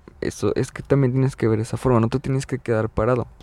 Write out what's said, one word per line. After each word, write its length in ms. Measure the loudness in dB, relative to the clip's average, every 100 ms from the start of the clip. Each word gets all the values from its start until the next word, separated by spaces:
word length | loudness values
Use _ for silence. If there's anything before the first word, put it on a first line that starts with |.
| -20 -8
Eso 320 | -6 -2 0 0
es 160 | -2
que 100 | -6
también 300 | 0 2 2
tienes 240 | 2 0 0
que 100 | 0
ver 140 | 0
esa 160 | -2 -2
forma, 240 | 2 2
no 80 | 2
te 100 | 0
tienes 280 | -2 -4 -4
que 120 | -6
quedar 300 | -2 -2 0
parado, 400 | 0 0 0 -2 -10